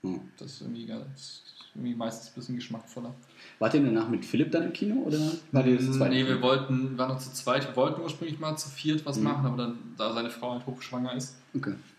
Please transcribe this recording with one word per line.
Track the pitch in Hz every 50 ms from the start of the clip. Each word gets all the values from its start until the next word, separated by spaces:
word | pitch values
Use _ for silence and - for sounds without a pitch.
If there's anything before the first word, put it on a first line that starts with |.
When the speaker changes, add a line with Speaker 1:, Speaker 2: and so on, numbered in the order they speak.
Speaker 1:
Mhm. | - 92 90 - - - -
Speaker 2:
Das | - - -
ist | - -
irgendwie | - 123 120 - -
geil. | - 110 - - 139
Das | - -
ist | - - - - - - - - - - _
irgendwie | - 127 120 120
meistens | 117 117 113 113 - - -
ein | -
bisschen | 131 127 - 127
geschmackvoller. | 120 - - - 117 - - - 123 120 120 - - - - - - - - - _
Speaker 1:
Wart | 113 117 -
ihr | 151
danach | 143 127 113 113 110 120
mit | 117 95 -
Philipp | - - 117 151 -
dann | - 165 165
im | 185
Kino, | - - 202 208 214 269
oder | - 156 151 151 156 156 160 - - -
wart | - 131 131
ihr | 127 123 123
zu | 127 131
zweit? | 135 135 131 127
Speaker 2:
Nee, | 131 131 131
wir | 131 127 120
wollten, | 120 127 135 135 135 - 131 127 131 135 131 123
waren | 127 131
noch | 131 135
zu | - -
zweit, | - - - 123 127 135 -
wir | - -
wollten | 123 135 151 156 165
ursprünglich | 170 160 - - 170 160 147 -
mal | 160 156 156
zu | 156 - 139
viert | - - - 151 156 156 151
was | 147 135 107
Speaker 1:
Mhm. | 110
Speaker 2:
machen, | - 139 139 135
aber | 127 117
dann, | 123 120 117 120 117 - - -
da | - 107 113
seine | 113 117 117 120
Frau | - - - 123
halt | 123 120 127
hochschwanger | 135 127 - - - 131 123 123 127 123
ist, | 127 - - - - - _ -
Speaker 1:
Okay. | 127 - - 95 - - - -